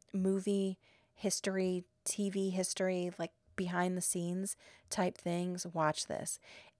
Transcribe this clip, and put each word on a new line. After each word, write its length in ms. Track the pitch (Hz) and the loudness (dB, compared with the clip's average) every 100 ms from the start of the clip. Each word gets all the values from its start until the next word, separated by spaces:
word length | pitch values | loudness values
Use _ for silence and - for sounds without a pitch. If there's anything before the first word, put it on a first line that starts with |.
| _ | _
movie 680 | 196 190 196 190 196 190 185 _ - _ - | -2 0 2 2 2 0 -2 _ -20 _ -6
history, 680 | 202 - 196 190 185 180 - _ | -2 0 0 0 2 0 -4 _
T 260 | - - 202 | -4 0 0
V 200 | 196 190 | 0 0
history, 600 | 185 180 - 185 185 175 175 | 0 0 0 2 2 0 -4
like, 140 | 165 - _ - | -6 -8 _ -2
behind 400 | 180 175 180 180 | 0 2 2 2
the 60 | |
scenes 520 | - 180 170 180 196 - - - - | 0 0 0 0 -2 -6 -14 -20 -6
type 300 | - 180 - | 0 0 0
things, 480 | 175 175 180 180 180 | -2 0 0 -4 -4
watch 400 | 170 156 156 - | 2 2 2 -2
this. 320 | - - - - - - | -4 -4 -6 -10 -20 -20